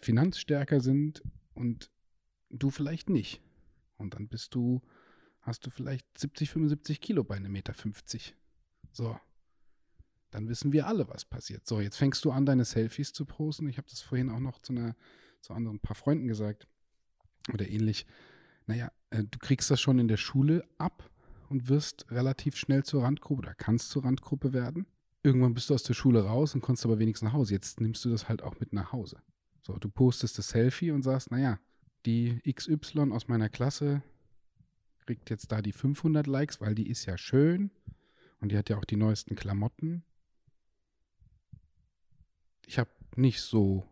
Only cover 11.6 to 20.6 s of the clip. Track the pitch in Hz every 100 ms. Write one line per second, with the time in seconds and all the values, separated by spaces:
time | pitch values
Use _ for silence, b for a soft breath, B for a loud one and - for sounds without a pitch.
11.6 | - 107 101 - 139 - 156 131 139 127
12.6 | 117 117 113 - 143 - 143 - 156 151
13.6 | 151 127 - - - 127 127 113 131 -
14.6 | - 123 117 113 b b b b - 113
15.6 | 113 104 - 107 143 151 127 107 104 104
16.6 | _ _ _ _ _ _ _ _ - 104
17.6 | 98 107 110 104 - B B B B B
18.6 | B 117 117 _ - 107 104 - - 131
19.6 | - 135 - 127 117 107 - 135 143 170